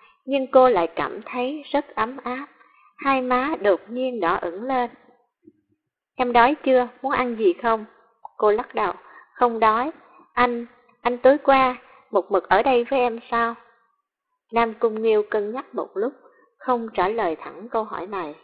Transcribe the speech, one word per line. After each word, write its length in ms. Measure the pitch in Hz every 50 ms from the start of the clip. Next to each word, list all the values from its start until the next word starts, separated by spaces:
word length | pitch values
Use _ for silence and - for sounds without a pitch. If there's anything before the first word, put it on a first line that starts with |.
| _ _ _ _ _
nhưng 220 | 254 269 277 262 254
cô 180 | - 269 254 254
lại 180 | 233 185 170 165
cảm 340 | - - 147 - - 208 214
thấy 380 | - - 247 247 262 302 311 285 -
rất 240 | - 285 294 - -
ấm 220 | - 220 233 269 277 -
áp, 240 | 247 247 262 285 - _ _ _ _ _ _ _ _ _ -
hai 240 | - 269 277 262
má 340 | 254 247 247 247 262 294 320 311
đột 200 | - 208 185 165 - 208
nhiên 320 | 233 254 262 262 247 226
đỏ 180 | 175 165 185 -
ửng 220 | - 175 165 196 233
lên. 260 | 262 269 254 240 233 - - _ _ _ _ _ _ _ _ _ - _ _ _ _ _ _ _ _ _ _ _ _ _
"Em 180 | - 254 247 240
đói 220 | 240 233 262 302 - -
chưa, 240 | 277 262 254 247 233 - _
muốn 100 | - 269
ăn 240 | 277 262 254 247 233
gì 180 | 214 226 185 170 -
không?" 240 | - 233 226 220 214 - _ _ _ _ _ _ - - _ -
Cô 140 | - 214
lắc 240 | 202 - 185 - -
đầu. 180 | 226 208 180 - - - - - - - _ _
"Không 260 | - 254 240 233 226
đói. 320 | 226 220 214 226 254 311 - - - _ _ - - _ _
Anh, 320 | 247 247 247 240 233 240 - _ _ _ _ _ _
anh 160 | - 240 247 240
tối 200 | - 262 277 294
qua 380 | - - 269 262 262 254 247 240 - _ - - _ _
một 200 | - 196 170 -
mực 180 | 190 185 - -
ở 140 | 185 196 247
đây 200 | 277 254 240 240
với 160 | 240 277 262
em 200 | 247 240 226 233 - -
sao?" 240 | 240 233 233 233 233 - - _ _ _ _ _ _ _ _ _ _ _ _ _ _ _ _ _
Nam 220 | 233 233 233 226 220
Cung 280 | 220 - 226 214 220
Nghiêu 220 | 220 226 214 208 208 208
cân 220 | - 214 202 208
nhắc 240 | 226 262 247 - -
một 120 | 226 - - -
lúc, 200 | 185 214 262 302 - _ _ _ _ _ _ _ _
không 300 | - - 254 240 226 220 -
trả 160 | - 175 196
lời 260 | 220 233 208 170 160
thẳng 340 | - - 147 135 160 202 240
câu 120 | 247 226 220
hỏi 240 | 220 - - 165 196
này. 280 | 208 190 170 147 147 -